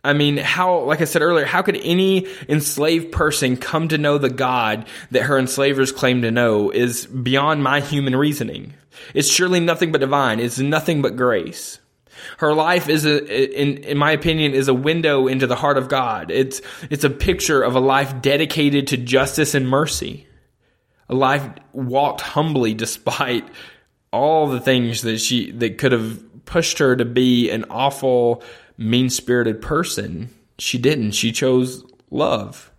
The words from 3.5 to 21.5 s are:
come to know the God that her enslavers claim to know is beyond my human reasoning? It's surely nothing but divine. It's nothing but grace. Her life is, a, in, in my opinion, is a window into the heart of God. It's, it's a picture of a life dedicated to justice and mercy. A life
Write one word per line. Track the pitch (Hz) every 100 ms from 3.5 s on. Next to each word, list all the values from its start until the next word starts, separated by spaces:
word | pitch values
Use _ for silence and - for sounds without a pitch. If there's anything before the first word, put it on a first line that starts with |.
| 127
come | - 160 160
to | 156
know | 147 147
the | 135
God | 127 127 123 110 107 107 - -
that | 127
her | 120 135
enslavers | 127 - 139 135 135
claim | - 131 127
to | 117
know | 120 117 107 104
is | 107 120 117 -
beyond | 131 120 135 147 151
my | 135 143
human | 143 147 139
reasoning? | 127 147 143 127 71 - - _ - -
It's | 135 139
surely | - 180 180
nothing | 170 165 165
but | 156
divine. | 131 143 131 110
It's | 120 131
nothing | 139 156 151 156
but | 139 113
grace. | 123 104 78 - - - _ _ _ - - -
Her | 156 151
life | 160 180 147
is, | 156 151
a, | 147 - 113 135 -
in, | 143 139
in | - 143
my | 147
opinion, | 156 165 160 147
is | 135 135
a |
window | 127 147 165 160 139 131
into | 131 127
the | 139
heart | 143 135
of | 131
God. | 135 123 104 82
It's, | 101 131 - - - -
it's | 143
a | 143
picture | 131 - - - 143
of | 120 127
a |
life | 131 135 135 131
dedicated | 135 143 156 160 143 143 139
to | 123
justice | 120 131 139 - 147
and | 143 131
mercy. | 135 156 - - - - _ _ _ _ _ _ _ -
A | 127
life | 131 143 135